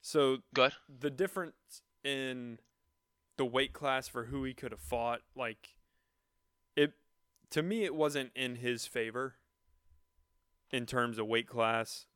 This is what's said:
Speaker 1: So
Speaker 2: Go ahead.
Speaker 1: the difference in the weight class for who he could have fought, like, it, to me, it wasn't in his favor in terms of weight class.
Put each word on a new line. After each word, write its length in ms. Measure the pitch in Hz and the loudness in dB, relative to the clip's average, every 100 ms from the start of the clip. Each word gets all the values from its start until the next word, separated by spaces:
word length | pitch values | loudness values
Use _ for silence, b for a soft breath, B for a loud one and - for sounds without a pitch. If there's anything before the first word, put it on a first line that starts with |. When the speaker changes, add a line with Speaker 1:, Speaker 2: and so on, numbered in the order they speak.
Speaker 1:
So 380 | - 156 135 131 - - | 2 4 4 2 0 4
Speaker 2:
Go 80 | |
ahead. 100 | 131 - - 135 | 4 4 -20 -6
Speaker 1:
the 120 | 147 | -6
difference 720 | 135 190 190 165 - _ - _ _ | -2 -2 -2 -8 -12 _ -20 _ _
in 540 | 139 135 131 127 123 113 _ _ _ _ _ _ _ - | -4 -2 -2 -6 -8 -12 _ _ _ _ _ _ _ -2
the 80 | 131 | 2
weight 260 | 123 135 | 2 0
class 360 | - 143 135 120 | 0 0 0 -2
for 180 | 120 117 | -8 -6
who 180 | 135 131 | -4 -4
he 100 | 120 | -6
could 160 | 127 | -10
have 80 | 110 | -10
fought, 420 | - 120 117 120 _ 131 | -4 -2 0 -2 _ -6
like, 400 | 120 110 - _ _ _ _ _ _ _ _ _ _ - | -6 -6 -16 _ _ _ _ _ _ _ _ _ _ 4
it, 180 | 147 - _ _ _ _ _ | 4 2 _ _ _ _ _
to 100 | 156 | -2
me, 220 | 165 226 | 0 0
it 100 | 196 | -2
wasn't 380 | 151 151 143 131 127 | 2 2 2 -4 -4
in 200 | 127 123 | -4 -2
his 320 | 123 120 - | -2 -2 -2
favor 480 | 123 113 113 131 - _ _ _ _ _ - _ _ _ _ _ _ _ | -4 -2 -2 -6 -8 _ _ _ _ _ -20 _ _ _ _ _ _ _
in 160 | 131 120 | -4 -2
terms 320 | 127 120 113 | 0 0 0
of 80 | 110 | 2
weight 180 | 117 120 | 2 0
class. 600 | 120 113 113 113 - - | 2 2 2 -2 -8 -14